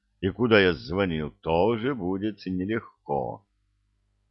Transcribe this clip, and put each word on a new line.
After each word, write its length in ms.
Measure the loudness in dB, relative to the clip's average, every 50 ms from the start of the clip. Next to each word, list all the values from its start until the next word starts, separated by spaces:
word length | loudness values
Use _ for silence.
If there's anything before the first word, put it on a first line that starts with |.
| _ _ _ _
и 80 | -4 -4
куда 320 | -2 0 2 6 6 8
я 120 | 8 6 4
звонил, 600 | 2 -2 -4 -2 -2 0 0 0 -2 -4 -6 -8 _
тоже 540 | -4 0 2 2 2 2 0 -2 -2 -4 -4
будет 520 | -4 -4 -4 -4 -4 -4 -6 -6 -8 -8
нелегко. 1000 | -6 -4 -4 -4 -4 -4 -6 -8 -10 -18 _ _ -6 -4 -4 -4 -6 -10 -14 _ _ _ _ _ _ _ _ _ _ _ _ _ _ _ _ _ _